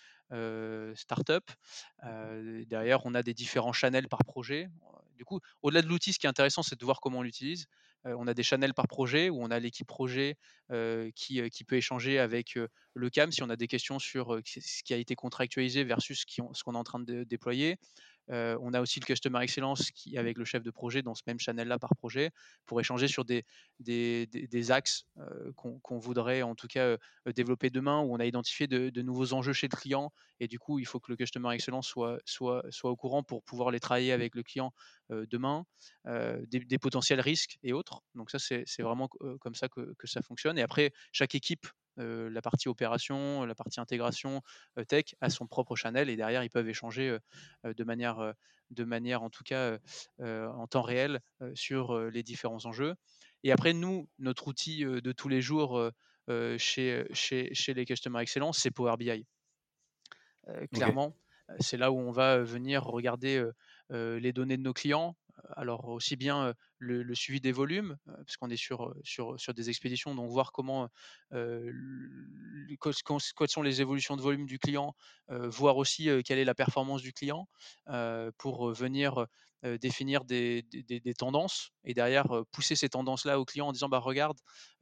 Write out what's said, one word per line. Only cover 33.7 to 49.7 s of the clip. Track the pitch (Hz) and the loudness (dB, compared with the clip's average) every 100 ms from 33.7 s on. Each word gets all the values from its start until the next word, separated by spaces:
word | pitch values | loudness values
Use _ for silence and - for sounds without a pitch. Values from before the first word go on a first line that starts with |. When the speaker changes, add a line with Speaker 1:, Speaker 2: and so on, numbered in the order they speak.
Speaker 1:
les | 120 | 0
travailler | - 123 127 | 2 2 4
avec | 127 120 120 | 2 0 -4
le | |
client, | 117 135 131 - - - _ | -8 -6 -6 -8 -20 -20 _
euh, | 113 110 | -6 -4
demain, | 120 131 151 175 _ - _ 120 | -2 -2 -2 -6 _ -20 _ -6
euh, | 120 117 120 120 | -4 -2 -4 -4
des, | 127 | -4
des | 123 127 | 0 0
potentiels | 139 131 120 135 | 2 0 4 4
risques | 127 160 - - | 4 2 -2 -6
et | 131 | -4
autres. | 135 - - _ | -4 -4 -14 _
Donc | 120 110 | -14 -8
ça, | 139 | -6
c'est, | - 120 123 | -4 -4 -4
c'est | - | -4
vraiment, | 113 120 131 - | -2 -2 -4 -6
euh, | 135 135 | -10 -8
comme | - 117 | -10 -6
ça | 131 | -6
que, | - 123 - | -6 -10 -10
que | - | -8
ça | 123 | -6
fonctionne. | - - 151 165 | -6 -4 -2 0
Et | |
après, | 117 - 143 - - | 0 4 2 2 -8
chaque | - 139 | 0 0
équipe, | 139 - 170 - - _ - | 0 -2 -6 -6 -20 _ -10
euh, | 117 117 113 | -6 -6 -4
la | 113 | -4
partie | 113 127 135 | 0 0 0
opération, | 120 113 117 - 139 139 143 | 0 0 0 -2 -4 -2 -2
la | 123 113 | -4 -6
partie | 110 - | -8 -8
intégration, | 117 123 120 117 135 135 - - - - | -4 -2 0 -2 -4 -6 -8 -20 -14 -10
euh, | 113 | 2
tech, | 143 156 - | 2 2 -2
a | 123 | -2
son | - 117 | 0 -2
propre | - 123 117 | -2 -2 -2
channel | 117 120 143 | 0 0 0
et | 113 | 0
derrière, | 110 123 120 | 0 0 0
ils | |
peuvent | 123 113 | 0 0
échanger, | 107 117 113 131 | -4 -6 -2 -2
euh, | 113 - - - - 117 | -2 -6 -20 -20 -12 -10
euh, | |
de | 113 | -4
manière, | 113 117 120 113 | -4 -2 -2 -2
euh, | 110 107 _ _ _ | -4 -6 _ _ _
de | 120 117 | -6 -2
manière | 117 120 123 | -2 0 -2
en | 113 | -4
tout | - | -10
cas, | - 131 | -6 -2
euh, | 123 | 0